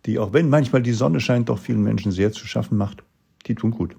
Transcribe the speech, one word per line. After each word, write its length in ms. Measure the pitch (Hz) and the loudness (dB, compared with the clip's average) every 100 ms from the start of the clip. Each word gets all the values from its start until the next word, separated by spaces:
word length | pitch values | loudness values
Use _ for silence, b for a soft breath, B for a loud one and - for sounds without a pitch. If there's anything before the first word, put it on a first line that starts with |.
die, 160 | - 107 | -2 -2
auch 120 | 101 | 2
wenn 160 | 131 165 | 2 4
manchmal 340 | 147 127 131 | 2 4 0
die 100 | 120 | 2
Sonne 260 | 113 139 151 | 0 2 0
scheint, 300 | 117 123 117 | 2 0 0
doch 100 | 104 | -4
vielen 240 | - 110 | -2 0
Menschen 300 | 104 107 101 | 2 0 -2
sehr 180 | 90 101 | 0 0
zu 160 | 110 - | -2 -8
schaffen 320 | 117 113 107 | -6 -2 -2
macht, 240 | 98 - _ _ _ _ - | -2 -8 _ _ _ _ -8
die 100 | 113 | -2
tun 160 | 110 | -2
gut. 240 | 113 113 | -2 -6